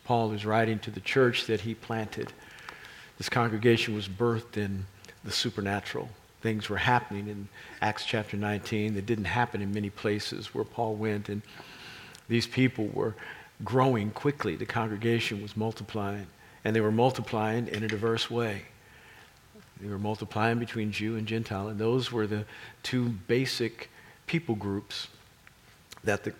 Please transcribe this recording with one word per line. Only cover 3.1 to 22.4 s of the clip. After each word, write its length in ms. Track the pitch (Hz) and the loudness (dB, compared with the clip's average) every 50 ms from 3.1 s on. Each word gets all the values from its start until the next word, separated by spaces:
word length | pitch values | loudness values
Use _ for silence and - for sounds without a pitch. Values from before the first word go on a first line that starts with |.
| - | -10
This 120 | - - - | -8 -6 0
congregation 680 | - 127 117 117 110 107 117 120 117 113 - 117 107 | 2 2 2 2 2 4 6 8 8 6 4 0 -2
was 100 | 104 98 | -2 -4
birthed 500 | 98 92 101 120 117 117 110 - - - | -4 -2 2 2 2 2 0 -2 -4 -4
in 300 | 107 104 98 98 95 98 - - - - - - - - | -2 -2 -2 -2 -4 -6 -8 -12 -18 -20 -20 -20 -12 -8
the 80 | 104 | -4
supernatural. 760 | - - - 120 - 107 101 101 101 101 - - - - - 120 - - - - - - | -2 0 0 -2 -2 -2 0 0 0 -2 -2 -4 -4 -6 -6 -6 -10 -16 -20 -20 -10 -4
Things 280 | - 113 110 107 104 - | -2 0 0 0 -2 -2
were 80 | 104 | -2
happening 500 | 92 - 127 123 120 - - 101 101 104 | 0 4 4 4 4 4 0 -6 -6 -6
in 220 | 104 104 101 98 - - - - - - - | -6 -8 -8 -10 -12 -14 -18 -18 -16 -4 0
Acts 220 | 98 107 107 - - | 0 0 0 0 -2
chapter 320 | - - 110 107 - - | -2 0 -2 -2 -2 -2
nineteen 580 | 101 104 104 104 101 - - 117 107 104 110 104 | -2 0 0 0 -2 -2 -2 0 0 0 0 -2
that 120 | 98 98 | -2 0
didn't 180 | 113 117 104 98 | 0 0 0 0
happen 360 | 82 98 120 120 - - 101 | 0 0 0 0 0 -2 -4
in 140 | 101 98 104 | -2 -2 -2
many 160 | 107 104 98 | -2 -2 -4
places 640 | - - - 107 104 104 - - - - 107 - - | -4 -2 0 0 0 0 -2 -4 -6 -8 -8 -4 -4
where 80 | 120 | -4
Paul 320 | 107 - - 117 117 110 107 | -4 -2 -2 -2 -2 -2 -2
went, 340 | 104 110 110 104 104 104 - | 0 0 0 0 -2 -2 -4
and 140 | 104 104 - - - - - - - - - - - - - - - - - - | -6 -6 -6 -10 -14 -18 -16 -16 -18 -16 -16 -16 -16 -16 -18 -18 -20 -16 -2 0
these 180 | 117 117 110 | 2 2 2
people 400 | - - 127 131 123 - - 107 | 2 4 4 4 4 4 0 -4
were 300 | 104 - 101 - 113 107 - - - - - - - - - 110 | -2 0 0 0 0 -2 -4 -10 -14 -14 -14 -18 -18 -12 -8 -2
growing 480 | 95 113 131 127 135 123 110 101 107 | 2 4 6 6 6 6 4 2 0
quickly. 420 | - - - 147 143 - - 101 80 | -2 0 0 0 0 2 0 -2 0
The 100 | - 117 | -2 -4
congregation 800 | - - 120 110 110 107 101 113 117 117 117 113 - 110 101 | -2 0 0 0 0 -2 0 2 4 4 4 2 0 -2 -4
was 140 | 104 101 - | -6 -6 -4
multiplying, 720 | 110 110 113 110 - 104 - - 107 101 98 101 101 98 90 - - - - - - - | -2 -2 -2 -2 -6 -8 -6 -4 -4 -4 -4 -4 -6 -8 -12 -16 -20 -20 -20 -12 -4 0
and 120 | 110 107 | 2 4
they 40 | 113 | 4
were 120 | 107 110 | 4 4
multiplying 720 | 110 117 123 131 123 - 107 - 120 110 107 110 110 120 117 | 6 6 6 4 4 0 -2 -2 0 0 2 2 0 0 0
in 160 | - 104 104 | -2 -2 -2
a 60 | 113 107 | -2 -2
diverse 420 | 110 101 110 113 113 113 - - | -2 0 0 0 2 0 0 0
way. 360 | 117 120 117 110 101 95 - - - - - - - - - - - - - - - - - - - - - - - - | 0 0 0 -2 -2 -6 -10 -14 -20 -20 -20 -20 -20 -20 -20 -20 -20 -20 -20 -20 -20 -20 -20 -20 -20 -20 -20 -20 -16 -12
They 80 | 98 104 | -8 -6
were 100 | 101 98 | -4 -2
multiplying 600 | 104 107 110 - 107 - - 107 110 113 117 117 | -2 -2 -2 -2 -4 -4 0 2 2 4 4 2
between 320 | 120 - - 113 107 107 | 0 -2 -2 -2 -2 -2
Jew 240 | 98 - 104 110 117 | -2 -2 -2 -2 -2
and 100 | 110 110 | -2 -2
Gentile, 400 | 107 113 113 113 - 110 95 98 | -2 -2 -2 -2 -2 -2 -2 -2
and 100 | 107 110 | -2 -2
those 360 | 101 110 113 123 131 120 - | 0 2 4 4 4 2 2
were 160 | 120 113 107 101 | 0 0 2 2
the 160 | 107 104 | 0 -2